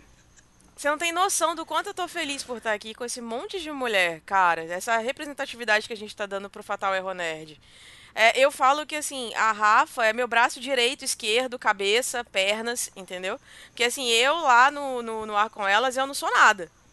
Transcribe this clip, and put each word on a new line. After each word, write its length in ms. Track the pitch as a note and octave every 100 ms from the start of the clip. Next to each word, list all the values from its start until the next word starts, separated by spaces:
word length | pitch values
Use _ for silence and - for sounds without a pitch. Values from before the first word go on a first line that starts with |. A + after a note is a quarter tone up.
| _ _ _ _ _ _ _ -
Você 140 | C#4+
não 80 | D4
tem 140 | E4+
noção 420 | E4+ G4 - D#4+ E4
do 100 | D#4+
quanto 220 | D#4+ F#4+
eu 60 |
tô 140 | G4 F4
feliz 360 | E4+ D4+ C#4
por 140 | - A#3
estar 160 | A3+
aqui 220 | G#3 A3 A3
com 100 | A#3+
esse 160 | B3+
monte 380 | A#3 A3+ G#4 G4
de 120 | D#4
mulher, 500 | C#4+ B3 G3+ F3 D#3+ -
cara. 380 | G3 F3+ E3
Essa 340 | E3 F3 F#3 A3+
representatividade 880 | A3 C#4 D4+ C#4 C#4 A#3 A#3 G#3+ G#3+
que 60 |
a 40 | A3
gente 180 | G#3 -
tá 100 | G3+
dando 240 | G3 G3
pro 140 | G#3
Fatal 320 | - G3+ G3+ F#3+
Erro 180 | F#3
Nerd. 480 | F#3 E3+ D#3 D#3 D3+ _ - - - - -
É, 240 | A3 A#3
eu 120 | C4+
falo 340 | C#4 C4+ D4 D4+
que, 80 | D4+
assim, 360 | D4 C#4 A#3 -
a 160 | G#3+
Rafa 520 | G#3+ G#3+ A3+ D4+ - A3
é 80 |
meu 140 | A3 B3
braço 320 | A#3 B3 -
direito, 460 | B3 C4 A#3+ C#4 C4+
esquerdo, 540 | - A3 A3 B3+ A#3+
cabeça, 640 | A#3+ G3+ G3 A3 - A#3+ A#3
pernas, 640 | G3+ F#3+ G#3+ A3+ A#3+ - -
entendeu? 440 | F3+ F3+ F#3 B3+ - - -
Porque, 140 | -
assim, 240 | A#3+ C4 B3
eu 260 | A3+ C4 E4
lá 300 | D4+ A#3+ C4
no, 300 | C#4+ C#4 B3+
no, 220 | A#3 A3 G#3+
no 80 | G#3
Ar 140 | A3
com 160 | - G3
Elas, 280 | G3+ C4 B3
eu 120 | C4+
não 60 |
sou 180 | C#4 E4
nada 380 | G4 C4 G#3 D#3+ _ _